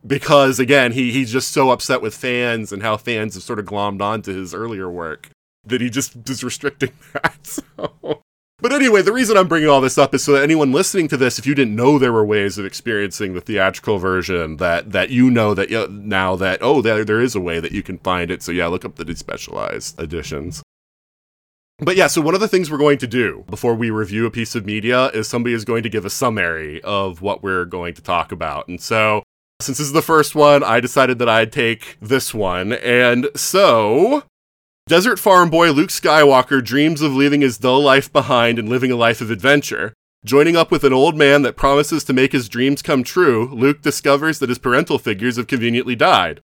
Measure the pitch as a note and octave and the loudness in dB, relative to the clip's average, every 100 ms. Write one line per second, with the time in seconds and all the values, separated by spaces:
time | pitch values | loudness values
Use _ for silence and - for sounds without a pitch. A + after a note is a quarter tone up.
0 | A2 C3+ - D3 C3+ B2 B2+ C#3 B2 A#2+ | -4 -6 2 4 4 0 2 4 2 0
1 | B2 B2 A#2+ B2+ - D3+ C3 A#2+ - B2+ | -2 -2 -2 -4 -2 0 2 2 -2 -4
2 | A2 - C3 B2 B2 A#2 G#2 G2+ A2 G#2+ | -4 -8 -6 -4 -2 -4 -6 -6 -4 -4
3 | - A2+ A2 F#2 - A2 F2+ G2+ G2+ G2 | -4 -6 -6 -10 -10 -10 -6 -4 -4 -4
4 | G2+ A2 G2 F#2+ F#2 F2+ A#2 G#2 F#2 F2 | -4 -4 -8 -10 -10 -10 -10 -10 -10 -10
5 | E2 D2 - _ _ _ G#2+ B2 B2 A#2 | -12 -14 -18 _ _ _ -8 -4 -4 -4
6 | C3 A#2+ A#2 C3 B2 - C#3+ _ B2+ _ | -8 -12 -12 -10 -10 -8 -8 _ -8 _
7 | _ - - - - - - - - _ | _ -6 -6 -8 -12 -12 -12 -12 -12 _
8 | - D3+ _ _ _ _ B3 C#4 C4 G#3 | -10 -10 _ _ _ _ -2 2 4 4
9 | F3+ A#3+ A3 G#3 F#3 E3 D3+ C#3 C3 D3+ | 4 0 2 4 4 2 4 4 4 2
10 | C#3 C3 - C#3 C#3+ D#3+ C#3 C#3 - G3 | 2 2 2 2 4 2 2 2 0 0
11 | E3 - B2+ - B2 C#3+ B2 G#2+ B2+ D3 | -2 0 0 0 -2 0 0 2 4 4
12 | B2+ A2+ G#2 G#2 G2+ G2 G2 - A#2 G#2 | 4 2 2 0 0 -4 -10 -8 -4 -4
13 | G2+ - G2+ F2+ - G2+ F#2+ F#2+ - G2+ | -4 -6 -6 -8 -6 0 0 0 -4 -2
14 | F#2 F#2 F2 F2+ D#2+ D#2 F2+ E2+ G#2 F#2+ | 0 -2 -2 -4 -4 -4 -2 -2 -2 -4
15 | G2+ B2 B2+ A#2+ G#2+ F#2+ G2 A2+ G2+ G2+ | 0 2 4 4 2 0 -2 -2 -4 -8
16 | G#2 F#2+ F#2+ F#2 F#2 F2+ A#2+ D3 A2+ G#2+ | -4 -2 0 -2 -2 -2 0 2 2 -2
17 | G#2+ G#2+ B2 G#2 F2 E2 D#2+ G2+ F#2 F2+ | 0 0 0 -2 -4 -6 -6 -8 -10 -8
18 | - F2+ F2 F2 - F2 E2+ F2+ - - | -4 -4 -4 -8 -6 -4 -2 -4 -8 -12
19 | E2 E2+ - - - G1+ G#1 A1 - - | -12 -12 -10 -12 -10 -10 -8 -10 -12 -12
20 | D#2 E2 C#2+ D2 E2 - - _ _ _ | -10 -10 -8 -10 -10 -14 -18 _ _ _
21 | _ _ _ _ _ _ _ _ D#3 F#3 | _ _ _ _ _ _ _ _ -2 2
22 | D3+ F3 D3+ F#3 G#3+ F#3+ D#3 D3 D3 C#3+ | 2 2 0 0 0 0 -2 0 2 2
23 | B2 B2 G#2 - F#2+ G#2 A#2+ A2+ A#2 G#2+ | -2 -2 -2 -4 -14 -4 -2 -2 -2 -4
24 | G2+ G#2 A2+ A#2+ A2+ A#2+ G2 G#2+ A2 B2 | -4 -2 -4 -4 -6 -6 -6 -4 0 0
25 | C3 A2 G#2+ B2 A#2+ A#2 G#2 A#2 A2+ A2 | 0 -2 -4 -4 -2 -4 -2 -4 -2 -6
26 | F#2+ - B2+ G#2+ F2 E2 D2+ D2+ - G2+ | -6 -4 -2 0 -2 -4 -10 -12 -6 -4
27 | G2 E2+ G2 - G2 F#2 F2 F2+ F2 E2+ | -4 -6 -6 -4 -4 -4 -4 -8 -10 -10
28 | - F2 D#2+ F2 D#2+ C#2+ - F2+ - A2 | -4 -4 -4 -6 -8 -8 -10 -14 -4 0
29 | G#2+ G#2+ - _ _ _ - C3+ D3 D3+ | 0 0 -6 _ _ _ -8 -6 -2 -2
30 | D3+ D#3 D3+ D3+ D3 D3 G#2+ A#2 B2 - | 4 2 2 4 6 6 4 0 0 0
31 | C3 A#2+ A#2+ A2 A2+ D3 A#2 A2+ - - | 2 2 2 2 2 -2 -2 -4 -10 -18
32 | G#2+ C3 - A2+ F#2+ F2+ F#2+ B2 B2 A#2+ | -2 -2 -2 -4 -2 -2 -4 -4 0 2
33 | B2 B2 B2 - - F#3 F#3+ A#2 G#2+ B2+ | 4 2 -2 -6 -2 2 4 4 4 2
34 | G#3+ C#4+ - _ _ _ _ _ - E3+ | 2 0 -4 _ _ _ _ _ 0 2
35 | A3 F#3+ G#3+ F#3 F3 E3 E3+ C#3+ F#3 - | 2 0 4 6 6 4 4 4 0 0
36 | F3 D3+ C#3+ C3 B2+ C#3 A2 C3+ D#3 D3+ | 2 6 6 6 2 -2 0 0 0 0
37 | D3+ C3 C#3+ D3 C3+ A2+ B2+ C3 C#3+ C#3 | -2 2 2 2 0 0 2 4 4 4
38 | - D3 B2+ B2+ A#2 A#2 G#2+ B2 B2+ A#2+ | 2 -2 2 2 2 0 -2 -2 0 2
39 | A#2 A2+ A2 A2 C3 D3 - - G#2 _ | 2 2 -4 -2 2 2 0 -8 -8 _
40 | _ _ G#2+ C#3 D#3+ E3 D#3+ E3 C#3 C3 | _ _ 2 4 4 4 2 2 4 4
41 | D3+ D#3 C#3+ C#3+ B2+ - C#3 C#3+ D3 D#3 | 4 2 2 2 2 0 0 2 0 -4
42 | - B2+ C3 C#3+ A#2 A#2 C3 C#3+ - C#3 | -2 0 2 0 -4 -2 -2 -2 -2 -2
43 | A#2+ F3+ F3 A2+ B2 B2+ C3 D3 D3+ - | 0 2 2 2 -2 0 0 0 -4 -2
44 | C#3+ C#3 D#3 D3+ B2 B2+ B2+ B2+ E3+ - | 0 2 0 -2 -4 -2 0 0 0 -2
45 | - G2+ A#2+ A#2 A2+ C3 A#2 A#2+ B2 A#2 | -2 -4 -4 -4 -4 -2 0 -2 -4 0
46 | E3 B2+ F2 D2+ _ | 4 4 0 -6 _